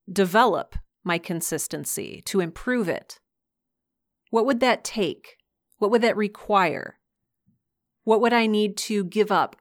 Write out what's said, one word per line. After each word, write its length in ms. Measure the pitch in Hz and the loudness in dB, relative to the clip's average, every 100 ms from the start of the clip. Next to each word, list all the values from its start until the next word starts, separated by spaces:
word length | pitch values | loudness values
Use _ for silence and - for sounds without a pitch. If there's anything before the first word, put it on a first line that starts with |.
| - | -6
develop 680 | 185 185 214 247 156 - - - _ | -2 2 4 4 2 -4 -10 -12 _
my 160 | 180 170 | -4 -4
consistency, 1040 | 170 165 - 156 - 147 147 - - - - | -4 -6 -4 -6 -6 -8 -8 -8 -10 -12 -4
to 140 | 190 | -2
improve 480 | 165 - 247 247 175 | -2 -4 -4 -2 -2
it? 320 | - - - _ _ _ _ _ _ _ _ _ _ _ | -4 -8 -20 _ _ _ _ _ _ _ _ _ _ _
What 160 | 226 247 | 0 2
would 140 | 240 | 2
that 240 | 254 233 | 2 0
take? 520 | - 226 180 208 - _ _ _ _ - | -2 -4 -2 -4 -14 _ _ _ _ -2
What 120 | 208 | 2
would 120 | 233 | 2
that 140 | 226 190 | 2 0
require? 840 | 208 - - 202 170 - - - _ _ _ _ _ _ _ _ _ _ | -2 -4 0 2 2 -2 -10 -18 _ _ _ _ _ _ _ _ _ _
What 160 | 214 220 | 0 2
would 120 | 233 | 4
I 120 | 240 220 | 2 2
need 300 | 214 208 202 | 2 0 -2
to 260 | - 208 | -4 -4
give 280 | 180 214 208 | -2 0 2
up 240 | 180 135 - | 2 0 -2